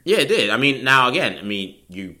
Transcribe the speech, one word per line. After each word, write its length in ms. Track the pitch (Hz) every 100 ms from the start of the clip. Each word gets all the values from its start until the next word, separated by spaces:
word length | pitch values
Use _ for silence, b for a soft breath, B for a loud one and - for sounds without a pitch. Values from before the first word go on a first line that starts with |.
| 165
Yeah, 140 | 214
it 100 | -
did. 200 | 214 104
I 60 | 110
mean, 300 | 139 135 127
now 240 | 135 127
again, 280 | 156 127 80
I 40 |
mean, 340 | 101 101 95 - _
you 260 | 92 92 -